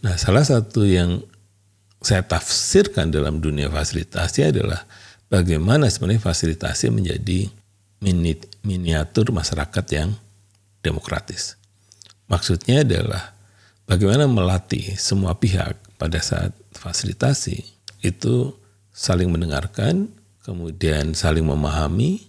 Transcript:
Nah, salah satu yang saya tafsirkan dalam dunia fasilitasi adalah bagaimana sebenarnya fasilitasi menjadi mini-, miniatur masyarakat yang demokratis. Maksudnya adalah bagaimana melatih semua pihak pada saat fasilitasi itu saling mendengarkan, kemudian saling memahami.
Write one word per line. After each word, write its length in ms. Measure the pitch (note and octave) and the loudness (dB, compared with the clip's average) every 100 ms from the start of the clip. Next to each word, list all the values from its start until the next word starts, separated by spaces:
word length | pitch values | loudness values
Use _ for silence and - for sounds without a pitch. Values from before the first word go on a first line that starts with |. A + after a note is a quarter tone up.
Nah, 160 | G#2 F2+ | -2 -2
salah 240 | - G2+ | 2 4
satu 400 | C#3+ B2+ G#2+ - | 4 2 2 2
yang 400 | G2+ F#2 F2 F2 - _ _ _ _ _ _ _ | 4 4 2 -2 -6 _ _ _ _ _ _ _
saya 160 | - G2 | 0 0
tafsirkan 880 | F#2 E2+ - - - F#3 G3+ - D#2+ | 2 -2 -2 -4 2 2 2 0 0
dalam 320 | D#2 D2 D#2 | 0 0 -2
dunia 320 | D#2 D2 C#2+ | -2 -2 -2
fasilitasi 800 | D2 D2+ E2 - - E2+ - D3+ | -2 -4 -4 -6 -4 -4 0 2
adalah 320 | - A1 F2 - - - - _ | 2 0 -4 -10 -20 -20 -20 _
bagaimana 560 | F#2+ F2 D#2+ F2 C#3 B2+ | 2 2 2 4 4 4
sebenarnya 320 | - F2 A2+ | 0 0 2
fasilitasi 720 | F#2 E2 E2 D#2+ - D#2 A#2+ | 0 0 -2 -2 -4 -2 0
menjadi 560 | A2 F2+ - - F#2 G2+ - _ _ _ _ | 0 -2 -2 -2 -2 -2 -8 _ _ _ _
mini-, 440 | G2 F2+ E2 D#2 - - G#2 | 0 2 0 -2 -8 -10 -6
miniatur 680 | F#2 F2 D#2+ D#2 - G#2+ | -4 0 0 0 0 0
masyarakat 540 | G#2 D#2 D#2+ D2 - - D2 | 0 -2 -4 -4 -4 -4 -2
yang 160 | D#2+ G#2+ - _ _ _ _ _ | -2 -6 -10 _ _ _ _ _
demokratis. 720 | E2 D#2 - - - - - - _ _ _ _ - _ _ | -6 -6 -6 -8 -8 -12 -12 -14 _ _ _ _ -20 _ _
Maksudnya 560 | F2 - F2 - C3 | -2 0 -2 2 2
adalah 500 | C#3 F2 - F#2 - - _ _ _ _ - | 4 2 -2 -4 -10 -18 _ _ _ _ -2
bagaimana 400 | F#2 G2 A#2+ D3 | 2 4 4 4
melatih 680 | A#2 F2+ F#2 - - G#2+ G2 | 4 2 0 -2 -6 -4 -6
semua 340 | - G2 F#2 E2 | -2 0 0 0
pihak 400 | A2+ F#2 - - - _ | 2 2 -2 -6 -14 _
pada 240 | D#2 E2 | -4 -2
saat 320 | - E2 F2+ - _ - | -2 -2 -4 -8 _ -18
fasilitasi 880 | - - F#2+ F#2 C3 C#3 - - - _ - - | -8 -6 -6 0 0 0 -2 -6 -10 _ -20 -6
itu 500 | F#2+ - A#2+ B2 B2+ - _ _ _ | -4 -2 0 0 -2 -8 _ _ _
saling 400 | - - F2+ F2+ | -10 -2 0 2
mendengarkan, 800 | E2 E2+ C#2+ F#2+ - A2+ F3 G#3 - _ _ - | 0 -2 -4 -4 -2 0 0 -2 -8 _ _ -12
kemudian 680 | F2+ E2 D#2 E2 D2+ D2 D#2 | -10 -10 -2 0 0 -2 0
saling 240 | E2+ D#2 | 2 2
memahami. 800 | D#2+ D2 D2 D2+ D#2 F2 C#3 G3 | 2 0 0 0 0 0 0 -2